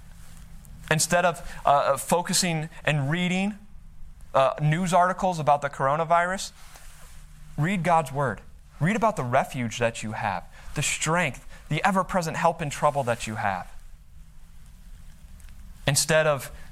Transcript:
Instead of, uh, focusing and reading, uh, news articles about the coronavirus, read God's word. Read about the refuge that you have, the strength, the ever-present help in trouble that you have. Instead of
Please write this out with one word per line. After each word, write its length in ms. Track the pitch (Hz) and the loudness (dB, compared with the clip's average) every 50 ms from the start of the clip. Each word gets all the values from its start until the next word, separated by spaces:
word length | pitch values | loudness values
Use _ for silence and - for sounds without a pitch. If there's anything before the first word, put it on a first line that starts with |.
| - - - - - - - - - - - - - - - - - - | -18 -18 -18 -16 -16 -16 -16 -16 -16 -16 -16 -16 -16 -16 -16 -6 0 2
Instead 360 | 156 156 - - 175 175 175 | 2 2 4 4 4 6 6
of, 160 | 180 170 - - - - - - | 4 2 0 -4 -10 -6 0 4
uh, 320 | 139 143 143 110 123 139 127 | 6 6 6 6 4 2 0
focusing 720 | - - 175 170 175 - 185 - - 175 165 156 151 160 - - - | 2 2 2 2 2 2 0 2 2 2 0 -2 -4 -6 -8 -4 0
and 260 | - 151 147 135 135 | 0 2 2 2 0
reading, 480 | 156 180 180 180 180 185 196 208 214 - - - - - - - - - - - - - - - | 0 2 2 2 2 2 0 0 -2 -6 -12 -18 -18 -18 -18 -16 -14 -14 -14 -14 -14 -16 -6 0
uh, 220 | - 135 135 131 - - | 4 4 4 4 4 2
news 320 | 151 151 156 170 190 170 185 | 2 2 2 2 2 4 6
articles 440 | 175 175 185 185 185 196 185 180 160 | 6 6 4 4 2 0 0 0 2
about 220 | 147 151 147 143 | 4 4 4 4
the 80 | 143 139 | 2 -2
coronavirus, 840 | - - 135 135 143 160 165 156 170 170 170 180 190 202 - - - - - - - - - - - - - - - - - - - - - - - - | -2 0 0 2 2 2 2 4 4 4 4 2 -2 -4 -6 -8 -12 -14 -18 -18 -18 -16 -18 -16 -16 -16 -18 -16 -16 -16 -18 -18 -18 -18 -16 -10 -4 -2
read 240 | 147 175 208 190 | 0 0 0 0
God's 280 | 151 180 170 160 156 135 | 2 4 4 4 4 2
word. 300 | 127 143 143 123 98 - - - - - - - - - | 0 0 0 0 0 -4 -8 -16 -20 -20 -20 -12 -4 0
Read 160 | 143 185 226 | 0 2 2
about 200 | 202 226 220 - | 4 2 2 2
the 80 | - 131 | 0 0
refuge 540 | 123 123 135 - - - 131 120 113 - - | 2 2 2 2 2 -2 -4 -4 -4 0 0
that 240 | 120 113 113 - | 0 0 0 -2
you 100 | - 107 | -6 -6
have, 320 | 110 - 117 104 95 87 - - - - - - - | -6 -4 -2 -2 -2 -4 -6 -10 -14 -16 -12 -8 -4
the 80 | 151 | -2
strength, 640 | 139 - - - - 151 165 175 175 139 - - - - - - - - | -2 -2 -2 -2 0 0 2 2 2 0 -2 -6 -12 -16 -16 -12 -6 -4
the 160 | 147 160 - | -2 2 2
ever-present 520 | 196 190 190 175 - - 185 165 160 139 | 4 4 2 2 2 0 0 0 -2 0
help 260 | - - 170 170 - | 2 2 2 2 2
in 80 | 165 139 | -2 -6
trouble 320 | - - 160 147 139 143 | -2 2 2 2 2 2
that 240 | 127 120 117 - - | 2 0 0 0 -2
you 80 | 113 110 | -6 -4
have. 300 | 107 107 101 95 90 85 - - - - - - - - - - - - - - - - - - - - - - - - - - - - - - - - - - - - - - - - - - - - | -2 -2 -2 -2 -2 -6 -10 -12 -14 -14 -14 -16 -18 -18 -18 -18 -18 -18 -18 -18 -18 -18 -18 -18 -18 -18 -18 -18 -18 -16 -16 -16 -16 -16 -16 -18 -18 -18 -16 -16 -16 -16 -16 -16 -16 -16 -16 -10 -4 0
Instead 400 | 135 143 - - - 156 156 156 | 0 2 2 4 4 4 4 6
of 240 | 156 147 127 - - - - - - | 4 2 0 -2 -8 -12 -14 -14 -14